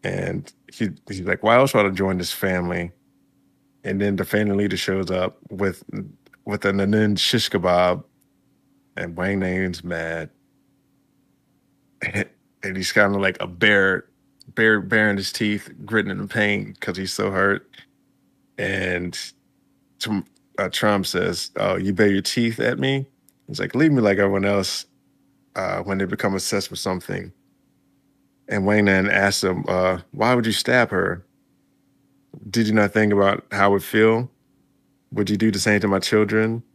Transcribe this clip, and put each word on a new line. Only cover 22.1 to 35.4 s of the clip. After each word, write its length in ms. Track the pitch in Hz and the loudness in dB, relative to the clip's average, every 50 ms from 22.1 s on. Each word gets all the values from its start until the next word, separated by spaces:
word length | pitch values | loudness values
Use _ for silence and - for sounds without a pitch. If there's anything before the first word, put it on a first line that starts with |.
| 98 95 | 4 2
teeth 380 | 87 - - 127 117 113 110 117 | -2 -2 -2 0 0 0 0 0
at 180 | 117 113 123 135 | -2 -2 0 0
me?" 280 | 135 135 135 135 135 - _ _ _ _ _ _ _ - | -2 -2 -2 -2 -4 -8 _ _ _ _ _ _ _ -14
He's 140 | 151 147 | -8 -8
like, 140 | - - - | -8 -4 0
"Leave 180 | 120 156 160 147 | 2 4 4 4
me 80 | 131 | 4
like 160 | 110 104 98 95 | 4 4 4 4
everyone 260 | 101 98 98 98 98 | 2 2 2 0 0
else, 440 | 101 101 101 92 - - - - _ _ _ _ _ _ _ _ _ _ _ _ _ _ | 0 0 0 0 -2 -6 -8 -10 _ _ _ _ _ _ _ _ _ _ _ _ _ _
uh, 280 | - 95 92 92 95 90 | -6 -4 -4 -4 -4 -4
when 160 | 98 98 98 | -4 -2 -2
they 60 | 98 | -2
become 280 | 90 92 - - 104 98 | -4 -4 -2 -2 -2 -2
obsessed 360 | 95 - - - 101 92 - | -2 -4 -2 -4 -4 -4 -6
with 100 | - - | -10 -8
something." 520 | - 98 92 90 - - 98 95 92 92 - _ _ _ _ _ _ _ _ _ _ _ _ _ _ _ _ _ _ _ _ _ _ - | -4 -4 -4 -4 -6 -8 -8 -8 -8 -12 -16 _ _ _ _ _ _ _ _ _ _ _ _ _ _ _ _ _ _ _ _ _ _ -6
And 160 | 101 104 95 | -4 0 2
Wang 180 | 101 104 107 104 | 4 4 4 6
Nan 260 | 101 95 95 95 101 | 6 4 4 4 2
asks 320 | - 98 98 101 98 - | 2 2 2 2 2 2
him, 220 | - 95 92 90 - - | 0 0 0 0 -2 -2
uh, 300 | 90 90 92 92 92 90 92 _ | 0 2 2 2 0 -2 -6 _
"Why 240 | - - 107 117 127 | -4 -2 2 2 2
would 100 | 120 113 | 2 2
you 60 | 113 | 0
stab 380 | 104 - - - 120 127 120 110 | 0 -2 0 2 2 2 2 2
her? 340 | - 92 92 95 90 90 - _ _ _ _ _ _ _ _ _ _ _ _ _ _ _ _ _ _ _ _ _ - - - 104 | 2 0 0 0 -2 -6 -10 _ _ _ _ _ _ _ _ _ _ _ _ _ _ _ _ _ _ _ _ _ -20 -18 -16 -6
Did 180 | 98 117 113 107 | -2 0 0 2
you 60 | 107 | 4
not 180 | 110 104 101 | 4 2 4
think 200 | - 110 107 104 | 4 2 2 4
about 340 | 101 101 98 98 98 - - _ | 4 4 4 4 2 0 -6 _
how 180 | - - 98 101 | -2 2 4 4
it 40 | 101 | 4
would 100 | 98 95 | 2 0
feel? 460 | - - 110 110 110 113 113 127 127 _ _ _ _ _ _ _ _ _ _ _ _ _ _ _ _ - | 0 2 4 4 4 4 2 -2 -6 _ _ _ _ _ _ _ _ _ _ _ _ _ _ _ _ -4
Would 160 | - 104 95 | -4 -2 0
you 80 | 104 | 0
do 120 | 98 | 2